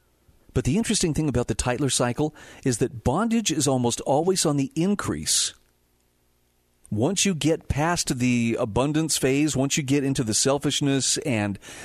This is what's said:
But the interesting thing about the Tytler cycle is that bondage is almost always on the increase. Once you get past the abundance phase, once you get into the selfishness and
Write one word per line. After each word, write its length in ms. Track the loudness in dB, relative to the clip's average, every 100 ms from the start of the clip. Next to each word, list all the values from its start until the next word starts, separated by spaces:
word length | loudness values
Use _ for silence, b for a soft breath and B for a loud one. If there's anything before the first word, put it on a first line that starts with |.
| b _ _ _ -6
But 100 | -4
the 120 | 0 0
interesting 380 | 0 0 0
thing 140 | 0 0
about 200 | 0 -2
the 60 |
Tytler 360 | -2 -2 -2 0
cycle 440 | 0 0 0 -4 B B B
is 140 | -4 0
that 260 | -2 -2
bondage 460 | -2 0 0 0 0
is 160 | 0 2
almost 340 | 2 0 0
always 420 | 0 2 2 2
on 120 | 2 2
the 140 | 0
increase. 800 | 0 0 0 -2 -4 -2 0 -2 -6 _ _ _ _ _ _ _ _ _ _ _ _ _
Once 340 | -2 0 0
you 100 | 0
get 340 | 0 0 0 -2
past 500 | -2 0 0 -2 0
the 380 | 2 2 0 0
abundance 560 | 0 0 2 0 0 0
phase, 400 | 2 2 2 0
once 220 | 0 0
you 40 |
get 220 | 0 0
into 180 | 2 0
the 120 | 0
selfishness 800 | 0 2 2 0 0 2 2 0 -2
and 400 | 0 0 0 -4 B B